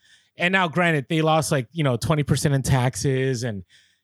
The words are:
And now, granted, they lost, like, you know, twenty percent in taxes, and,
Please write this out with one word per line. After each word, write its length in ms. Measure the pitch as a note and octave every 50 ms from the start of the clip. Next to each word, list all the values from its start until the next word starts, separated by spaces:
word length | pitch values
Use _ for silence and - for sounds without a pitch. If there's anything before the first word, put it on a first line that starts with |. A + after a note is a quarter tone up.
| _ _ _ _ _ _ _
And 160 | - E3+ F3+ F#3+
now, 160 | G3 F#3 E3
granted, 380 | C3 F3 F3 E3+ D#3+ C#3+ C3 -
they 120 | E3+ D#3
lost, 300 | D#3 D#3 D#3 D#3+ D3 -
like, 160 | D#3+ C#3 A#2 - -
you 100 | E3+ D3+
know, 140 | C#3 A#2+
twenty 260 | A2+ - - D#3+ D3+ C#3
percent 320 | - D#3+ C3+ - D#3 C#3
in 80 | C3+ B2+
taxes, 800 | - - C3 A#2+ C3 - - B2+ C#3+ C3 C3 C3 C3+ C3 A2 B2
and, 200 | A#2+ G2+ F#2+ F2+ _ _ _ _ _ _ _